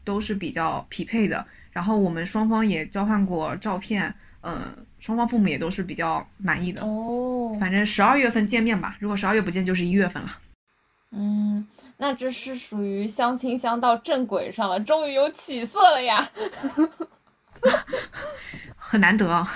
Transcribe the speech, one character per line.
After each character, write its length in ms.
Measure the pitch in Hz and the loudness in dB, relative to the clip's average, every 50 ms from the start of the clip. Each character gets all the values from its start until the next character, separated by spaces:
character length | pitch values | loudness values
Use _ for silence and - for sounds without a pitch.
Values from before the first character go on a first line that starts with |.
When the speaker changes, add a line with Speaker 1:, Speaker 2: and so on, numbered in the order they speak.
| - | -6
Speaker 1:
都 140 | 208 196 208 | -4 -2 -2
是 140 | 214 208 214 | -2 -2 -4
比 160 | 196 180 151 | -4 -4 -6
较 340 | - 165 165 160 151 - - - | -4 -2 -2 -2 -2 -4 -8 -10
匹 140 | - - - | -8 -8 -6
配 240 | - - 233 214 | -2 0 2 2
的。 180 | 180 - - - - - - - - | 2 0 -4 -6 -10 -18 -20 -20 -10
然 120 | - 180 175 | -8 -4 0
后 140 | 202 220 | 2 2
我 120 | 208 196 175 | 4 2 2
们 160 | 165 165 170 | 0 -2 -6
双 220 | 185 - 214 220 | -4 -2 0 2
方 180 | 220 226 220 220 | 2 2 2 2
也 200 | 214 180 160 156 | 2 2 0 -2
交 180 | - - 196 202 | -4 -4 -2 0
换 180 | 214 220 202 196 | 2 4 2 2
过 320 | 185 180 160 156 151 127 | 2 0 -2 -2 -4 -6
照 200 | 185 - 220 190 | -6 -4 -4 -4
片， 340 | 185 - - 220 196 170 - 202 - - - - - | -4 -4 -4 -2 -2 -2 -4 -6 -12 -18 -20 -20 -14
嗯， 180 | - 170 170 - - - - - - - - - | -10 -8 -8 -8 -8 -10 -12 -16 -20 -20 -20 -14
双 160 | - - 226 | -6 -2 0
方 120 | 233 240 | 0 2
父 100 | 233 240 | 2 4
母 100 | 226 202 | 4 4
也 120 | 175 147 131 | 4 2 0
都 100 | 160 165 | -2 -4
是 140 | 190 - 180 | -4 -4 -6
比 100 | 170 147 | -6 -4
较 320 | 151 165 165 160 156 - - - | -4 -2 -2 -2 -2 -4 -8 -14
满 280 | - 196 175 156 - 180 | -6 -2 -2 -2 0 -2
意 60 | 180 | -4
的。 120 | 175 - 208 | -4 -4 -4
Speaker 2:
哦。 720 | 214 214 214 226 233 240 240 247 254 254 247 240 233 220 208 | -4 -4 -4 -4 -4 -4 -2 -2 -2 -2 -2 -2 -4 -2 -2
Speaker 1:
反 120 | 202 185 | 0 2
正 140 | 185 202 208 | 2 2 2
十 160 | 208 - - | 2 2 4
二 160 | 196 220 269 | 6 6 6
月 100 | 285 269 | 4 4
份 200 | 233 226 226 214 | 2 2 2 2
见 160 | 202 220 233 220 | 2 2 2 2
面 160 | 233 220 180 | 2 0 0
吧， 160 | - - - - | -2 -6 -8 -6
如 80 | 208 | -6
果 80 | 208 202 | -4 -4
十 120 | 196 202 | -2 0
二 80 | 190 214 | 2 2
月 60 | 220 | 2
不 100 | 196 175 | 0 0
见 120 | 170 190 185 | -2 -2 0
就 120 | 185 185 | 0 0
是 100 | 180 175 | 0 2
一 60 | 175 | 2
月 160 | 180 196 190 | 4 2 2
份 160 | 175 - 147 - | 2 -2 -6 -10
了。 160 | - - - - - - _ _ _ _ _ _ _ _ _ _ _ | -10 -12 -14 -20 -20 -20 _ _ _ _ _ _ _ _ _ _ _
Speaker 2:
嗯， 560 | - 202 202 208 208 208 208 208 208 208 208 208 _ - - 262 _ | -8 -4 -2 0 0 2 2 2 0 -2 -4 -8 _ -20 -20 -20 _
那 160 | _ 269 285 269 | _ -2 -2 -2
这 180 | 254 254 262 | -2 -4 -6
是 240 | 247 - - 262 262 | -6 -6 -10 -10 -10
属 280 | 247 - - 214 208 202 | -10 -10 -8 -4 -4 -2
于 240 | 202 196 196 208 | -2 -2 -2 -4
相 300 | 220 208 - 240 240 254 | -4 -2 0 0 0 0
亲 220 | 247 254 254 240 247 | -2 -2 -2 -4 -2
相 200 | - 233 233 240 | -2 -2 -2 2
到 160 | 247 247 233 | 4 2 2
正 280 | 233 _ 339 302 262 254 | 2 _ -2 0 0 0
轨 260 | 208 202 170 - - | 0 -2 -2 -2 -4
上 160 | 196 - 214 | -4 -4 -2
了， 120 | 190 185 202 | -2 0 -2
终 280 | 214 208 311 320 311 | 2 2 2 2 2
于 60 | 294 269 | 0 2
有 160 | 269 285 311 | 2 2 2
起 340 | - - - - 277 240 233 | 0 -6 -8 -6 -6 -6 -6
色 160 | 220 - 415 392 359 | -4 2 6 8 8
了 100 | 311 262 | 8 6
呀。 260 | 254 240 214 202 - - | 2 2 2 2 0 -2
<laughs> 40 | _ 415 440 381 - - - 277 - 285 311 320 - _ 330 - _ _ _ _ _ _ _ _ - - - 523 - 640 - - 523 508 508 - - - 554 605 587 523 - - - - - - - | _ -8 -8 -8 -6 -6 -6 -4 2 2 0 0 0 _ -14 -14 _ _ _ _ _ _ _ _ -14 2 2 4 4 4 -2 -4 -6 -6 -6 -8 -14 -12 -12 -12 -12 -12 -16 -16 -16 -16 -16 -18 -20
Speaker 1:
很 240 | - - - - 220 | -18 -6 0 2 6
难 160 | 190 175 196 | 6 6 6
得 120 | 214 208 170 | 4 2 2
啊。 160 | 170 170 170 185 - | 2 2 0 0 -4